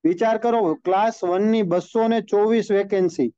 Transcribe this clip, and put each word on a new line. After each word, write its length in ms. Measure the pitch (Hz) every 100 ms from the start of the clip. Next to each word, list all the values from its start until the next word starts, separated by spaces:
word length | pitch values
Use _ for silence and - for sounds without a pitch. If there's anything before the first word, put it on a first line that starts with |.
વિચાર 340 | 160 180 226 220
કરો, 220 | 233 233 190 151
ક્લાસ 440 | 175 190 220 226
વન 280 | 180 185 214
ની 140 | 226
બસો 440 | 196 175 170 233 226
ને 120 | 226
ચોવીસ 460 | - 208 214 226 190
વેકેન્સી 600 | 196 202 196 185 160 120